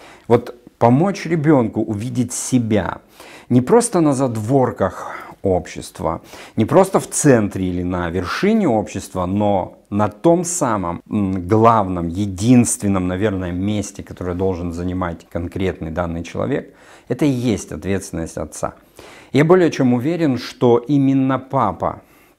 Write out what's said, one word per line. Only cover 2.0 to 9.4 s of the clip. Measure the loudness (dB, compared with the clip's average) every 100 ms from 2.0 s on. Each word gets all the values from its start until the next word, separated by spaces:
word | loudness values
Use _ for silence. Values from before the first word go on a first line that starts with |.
| -4 -4 -4
себя | -4 -2 0 2 0 0 -8 _ -20 -20 -14 0
не | 0
просто | 4 2 2 2
на | 2
задворках | 2 -2 -2 0 2 2 0 -4 -4 -12 -14 -16 -6
общества, | -2 -2 -4 -14 -14 -6 -6 -6 -10 -20 -10 -2
не |
просто | 4 4 4 0
в | -2
центре | 2 6 6 4 -2 -4
или | -2
на | -4 -4 -2
вершине | -4 -4 -2 0 2 2
общества, | 0 -2 -8 -8 -6 -2
но | 0